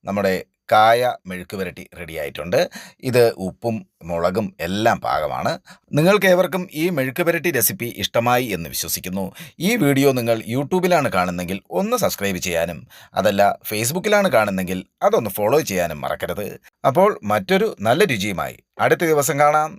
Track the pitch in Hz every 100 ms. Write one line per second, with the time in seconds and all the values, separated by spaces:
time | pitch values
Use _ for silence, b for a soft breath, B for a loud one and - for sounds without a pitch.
0 | - 101 98 92 - _ - 107 110 120
1 | 123 - 92 92 90 101 92 87 - 82
2 | 85 80 73 67 78 120 175 B B B
3 | 127 123 117 - 92 - 117 110 - _
4 | 82 85 87 95 104 - 82 98 113 98
5 | 58 71 76 64 95 165 B B _ 139
6 | 170 208 190 180 185 185 180 147 170 165
7 | 131 127 170 165 160 135 104 104 117 -
8 | 95 123 117 123 123 92 80 - 82 -
9 | 80 92 92 B B B 170 233 143 135
10 | 139 127 117 113 92 120 143 185 180 175
11 | 127 92 90 90 87 95 _ 175 202 240
12 | 104 - 98 90 90 82 85 80 - B
13 | B - 98 101 101 - - 107 117 170
14 | 214 208 196 120 107 95 90 92 92 _
15 | 202 208 113 - 104 143 156 95 85 76
16 | 67 - - - 104 - b _ 135 135
17 | 196 - - 104 196 190 220 - 104 139
18 | 208 117 101 87 67 60 _ - 120 165
19 | 170 151 139 143 147 151 156